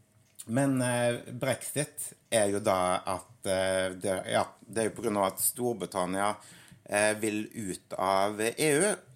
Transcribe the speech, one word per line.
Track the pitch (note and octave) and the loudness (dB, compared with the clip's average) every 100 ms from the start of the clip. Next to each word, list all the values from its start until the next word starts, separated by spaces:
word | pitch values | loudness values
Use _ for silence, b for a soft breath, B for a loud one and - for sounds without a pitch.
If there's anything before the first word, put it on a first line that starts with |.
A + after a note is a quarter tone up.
| _ _ _ - - | _ _ _ -16 -4
men, | B2 C#3 C3 | 0 2 2
eh, | B2 A#2+ A#2+ A#2+ - | 0 2 0 -2 -6
Brexit | B2 C3 A#2 - C3+ D3+ - - - - | -4 -2 -2 -4 -4 -4 -8 -12 -14 0
er | A2+ G2+ | 2 4
jo | G2+ | 2
da | G#2+ F#2 F2+ F#2 | 2 4 2 0
at, | G2 F2+ - - | -2 -6 -8 -8
eh, | G2 F#2+ F#2+ F#2+ F#2 | -2 0 2 0 0
det, | F2+ G#2 F#2+ A2+ | -2 -2 -2 0
ja, | A2+ F#2+ - | 0 0 -6
det | - A2+ | -6 -2
er | G#2+ | -2
jo | F#2+ | -2
på | |
grunn | A2 G#2 | -2 2
av | F#2+ | 0
at | F#2+ | 0
Storbritannia, | - - B2 G#2+ F2+ G2 F2+ F#2+ G#2 G#2 B B B B | -2 0 -2 -2 -4 -2 -2 0 0 -2 B B B B
eh, | - G#2 G#2+ | -2 2 2
vil | G#2+ A2 G#2 G#2+ | 2 0 -2 -4
ut | - G2 F2 - - | -8 -8 -8 -8 -2
av | F#2 F#2+ G2+ G#2 | 2 4 2 0
E | A#2 - D#3 | -2 0 2
U, | D3 G#3 - - | 4 2 -2 -10